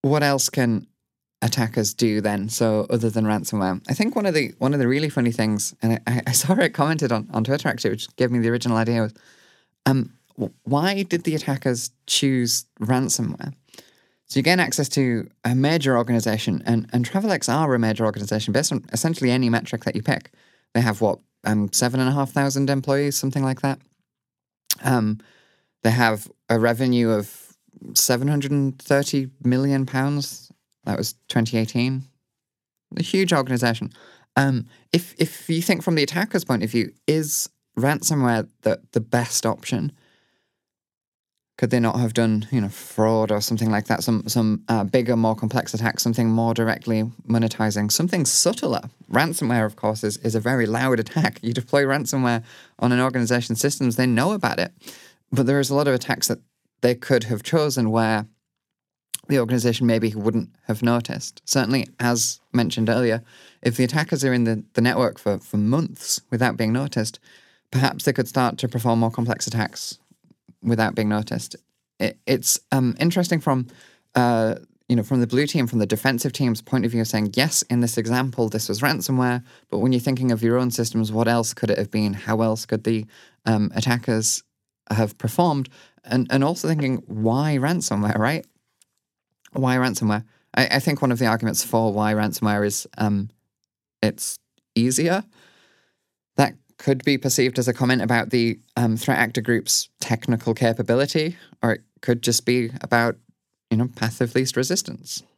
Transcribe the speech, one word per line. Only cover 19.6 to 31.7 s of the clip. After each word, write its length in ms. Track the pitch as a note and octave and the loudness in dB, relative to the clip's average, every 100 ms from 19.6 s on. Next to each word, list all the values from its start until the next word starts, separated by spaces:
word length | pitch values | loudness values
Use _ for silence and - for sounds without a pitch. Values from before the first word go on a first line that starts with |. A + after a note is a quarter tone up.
| - A2+ | -2 -6
that 100 | - | -4
you 80 | - | -4
pick. 300 | G#2 G#2+ - _ _ _ _ | -2 -2 -4 _ _ _ _
They 60 | A#2 | 0
have, 220 | A#2+ G#2 | 0 2
what, 160 | A2 F#2 _ _ | 0 0 _ _
um, 260 | - G#2+ G#2 | -2 0 0
seven 300 | - B2 C3 | 0 0 2
and 80 | C3 | 0
a 40 | |
half 180 | C#3+ C3+ | 0 -2
thousand 400 | - C#3 C#3 C#3 | 0 0 0 0
employees, 440 | C#3 C3+ C#3 C#3+ | 0 0 0 0
something 300 | C#3 C3+ C3+ | -2 -2 -2
like 160 | C3+ C3 | -2 -2
that. 180 | C#3 C3 _ _ _ _ _ _ _ _ _ - | -4 -4 _ _ _ _ _ _ _ _ _ -4
Um, 360 | - B2+ G#2+ G#2+ - _ _ _ _ _ | 0 2 2 -2 -8 _ _ _ _ _
they 80 | A2+ | 0
have 400 | A2+ A#2 A2 - _ _ | 4 2 2 -6 _ _
a 100 | A#2 | 2
revenue 520 | A#2 A#2 C3 B2 A#2 | 4 2 2 2 2
of 440 | A2 G#2 - - _ _ - - | 0 -2 -12 -20 _ _ -20 -4
seven 340 | - - B2 C3+ | -2 2 2 2
hundred 240 | D3 C#3 | 0 0
and 280 | C#3+ C#3 C3+ | 0 0 -4
thirty 480 | - C#3 C#3 C#3+ C3 _ | 0 2 2 -2 -4 _
million 400 | B2 B2+ C#3 C3+ | 0 2 2 0
pounds. 680 | C3 C3 C#3 D3 C3+ - - - _ _ | 0 -2 0 -2 -4 -10 -20 -20 _ _
That 120 | - - | -6 -4
was 180 | G#2+ - _ | -4 -8 _
twenty 300 | B2 A2+ A#2 | -2 0 0
eighteen. 460 | A2+ | -2